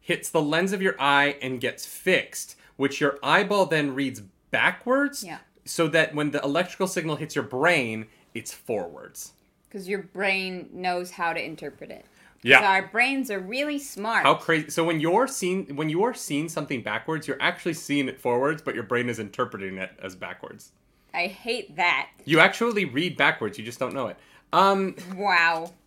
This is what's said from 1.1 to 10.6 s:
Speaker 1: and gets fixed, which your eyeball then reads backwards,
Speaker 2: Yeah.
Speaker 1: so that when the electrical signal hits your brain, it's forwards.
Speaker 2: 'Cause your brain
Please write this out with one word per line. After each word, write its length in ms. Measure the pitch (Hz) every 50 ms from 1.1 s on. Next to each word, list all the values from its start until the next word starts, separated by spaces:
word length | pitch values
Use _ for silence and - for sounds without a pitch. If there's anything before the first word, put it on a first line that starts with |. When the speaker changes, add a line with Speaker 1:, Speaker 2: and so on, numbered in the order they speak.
| 143 143 143 143 - -
Speaker 1:
and 180 | - 131 131 120
gets 260 | 120 120 - - -
fixed, 680 | - - - - 180 185 135 - - - - - - - _ - - _
which 240 | - 135 139 139 -
your 180 | 147 139 139 - -
eyeball 420 | 135 156 185 208 190 208 202 185
then 280 | 143 160 156 147 139 131
reads 260 | 135 139 131 110 101 104 - _ _ _ _
backwards, 720 | - 117 117 160 185 - - 240 254 269 285 277 277 - 214
Speaker 2:
Yeah. 140 | 175 156 127 - _ _ _ _
Speaker 1:
so 240 | - - - 170 156
that 260 | 156 165 156 - 147
when 160 | 147 147 147
the 120 | 143 143 -
electrical 420 | 139 143 165 180 180 - - 190
signal 300 | 185 - 180 165 160 151
hits 180 | 131 160 151 -
your 100 | 147 117
brain, 600 | - 131 127 147 175 175 156 127 113 110 110 110 - _ _ _ _ _
it's 180 | 117 107 -
forwards. 800 | - - - - 117 104 90 85 76 69 - - - - - - _ _ _ _ _ _ _ _
Speaker 2:
'Cause 180 | - 202 185 180
your 140 | 208 190
brain 680 | 185 - _ 180 202 196 190 190 190 185 185 180